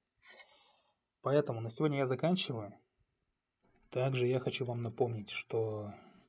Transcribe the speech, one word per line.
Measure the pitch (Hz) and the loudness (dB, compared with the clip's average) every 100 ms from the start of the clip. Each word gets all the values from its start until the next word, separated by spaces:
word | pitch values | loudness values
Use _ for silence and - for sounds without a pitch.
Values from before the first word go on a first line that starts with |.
| _ _ - - - _ _ _ _ _ _ _ | _ _ -20 -20 -20 _ _ _ _ _ _ _
Поэтому | 131 143 143 117 | 2 2 2 -2
на | 113 | -4
сегодня | - 156 139 | 0 2 2
я | 131 | 2
заканчиваю. | 127 160 180 - 117 104 - _ _ _ _ _ _ _ _ _ _ _ | 2 2 2 0 -4 -6 -12 _ _ _ _ _ _ _ _ _ _ _
Также | 127 131 131 123 | 0 0 2 2
я | 127 | 2
хочу | 135 - | 0 -2
вам | 123 120 | -2 -2
напомнить, | 117 117 123 117 101 | -4 0 0 0 -6
что | - - 113 110 107 104 101 - - | -10 -4 -2 0 -2 -8 -12 -18 -20